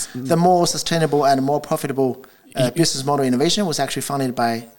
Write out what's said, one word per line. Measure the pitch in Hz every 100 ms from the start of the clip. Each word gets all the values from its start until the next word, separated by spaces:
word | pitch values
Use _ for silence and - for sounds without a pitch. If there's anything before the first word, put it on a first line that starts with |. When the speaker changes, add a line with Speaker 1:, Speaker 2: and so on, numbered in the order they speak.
| -
Speaker 1:
the | 127 131 165
more | 180 180 165
sustainable | 151 - 170 160 147 139
and | 135
more | 135 147
profitable, | - 156 143 131 131 117 - _ - -
uh, |
Speaker 2:
Y- | 123
Speaker 1:
business | 160 160 139
model | 135 143 131
innovation | 123 160 208 190
was | 147
actually | 135 151
funded | - 143 131
by | 120 117 117 -